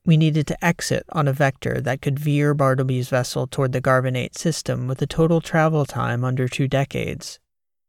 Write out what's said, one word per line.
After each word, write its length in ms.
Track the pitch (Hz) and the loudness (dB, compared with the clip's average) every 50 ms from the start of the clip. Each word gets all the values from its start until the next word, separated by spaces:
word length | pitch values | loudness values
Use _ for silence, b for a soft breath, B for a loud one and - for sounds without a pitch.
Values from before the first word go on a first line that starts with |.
| - | 2
we 100 | 175 165 | 4 6
needed 300 | 156 160 156 151 156 147 | 6 6 4 4 2 0
to 180 | - - - - | -2 -4 -2 0
exit 400 | 170 170 - - - 135 - - - | 0 0 0 -2 -4 -2 -4 -4 -4
on 160 | - 170 143 | -4 -2 0
a 60 | 139 | 0
vector 480 | 135 143 143 135 135 _ - 117 120 127 | 2 2 0 0 0 _ -4 -4 -4 -4
that 200 | 123 123 - - | -2 -4 -4 -4
could 200 | - 147 135 139 | -2 -4 -4 -2
veer 340 | 151 151 143 147 147 147 147 | -2 0 0 2 2 2 2
Bartleby's 540 | 151 139 135 131 135 135 131 127 123 123 - | 2 2 2 2 2 0 0 -2 -2 -2 -2
vessel 400 | 135 123 123 - - 139 131 127 | -2 -2 -2 -2 -4 -4 -4 -4
toward 240 | - - 139 127 | -2 -2 -2 0
the 80 | 127 127 | 0 0
Garvin 340 | - 135 131 127 127 131 127 | 2 2 2 2 2 0 -2
eight 240 | 127 123 - - - | -2 -4 -6 -6 -4
system 480 | - 170 151 - - - 123 123 123 | -2 -2 -2 -2 -4 -4 -4 -4 -4
with 160 | 127 131 - | -4 -4 -2
a 40 | 143 | -4
total 340 | - - - 165 160 170 165 | -2 0 2 2 4 4 2
travel 440 | - - - 165 156 160 160 151 143 | 0 0 0 2 2 2 2 0 0
time 400 | - - 127 120 120 120 120 123 | -2 -2 -2 -2 -2 0 0 0
under 220 | 127 127 127 127 | 0 0 0 -2
two 220 | 127 - - 139 131 | -2 -2 -2 -2 0
decades. 720 | 135 135 139 - - 123 110 - - - - - - - _ _ _ _ _ _ _ _ _ | 0 0 -2 -2 -4 -6 -6 -6 -6 -8 -10 -14 -16 -18 _ _ _ _ _ _ _ _ _